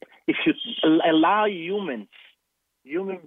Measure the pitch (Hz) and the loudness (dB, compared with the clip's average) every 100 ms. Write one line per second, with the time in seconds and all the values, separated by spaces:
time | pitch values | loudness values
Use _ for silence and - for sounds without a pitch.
0 | - _ - - 165 - - - 160 160 | -20 _ -4 -2 0 -2 -4 -2 2 4
1 | 170 160 165 208 214 185 170 202 185 117 | 4 4 4 2 0 -2 -6 -6 -6 -8
2 | 98 _ - _ _ _ _ _ 131 165 | -10 _ -20 _ _ _ _ _ -10 -6
3 | 196 180 | -6 -8